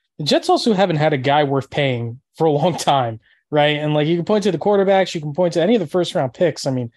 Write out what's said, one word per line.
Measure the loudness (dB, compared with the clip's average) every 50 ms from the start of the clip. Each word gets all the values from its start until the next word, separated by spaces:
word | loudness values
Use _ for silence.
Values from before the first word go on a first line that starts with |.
| _ _ _ -8
the | -2
Jets | 0 0 0 2 0
also | 0 0 2 0 2
haven't | 2 2 2 2
had | 2 2 2 2
a | 0
guy | 0 2 2 2 2
worth | 2 0 -2 -4 -4
paying | -4 -2 -2 0 -2 -2 -6 -8 -10 -12 _ _ _
for | -2 0
a | 2
long | 2 2 0 0 -2
time, | -2 0 0 0 2 0 -2 -6 -10 _ _ _ _ _ -4
right? | 0 2 2 2 2 0
And, | -2 -2 0
like, | 0 0 0
you | 0
can | -2 0
point | 0 0 0 0
to | 0 -2
the | -2
quarterbacks, | 0 0 2 2 2 2 2 2 2 0 -4
you | -8
can | -8 -6 -4
point | -2 -2 0 0
to | 0 2
any | 2 2
of | 2
the | 0
first | 0 -2 -2 -2 -2 -2
round | -2 -4 -2 -2
picks. | 0 0 0 0 -2 -4
I | -4
mean, | -4 -4 -4 -6 -10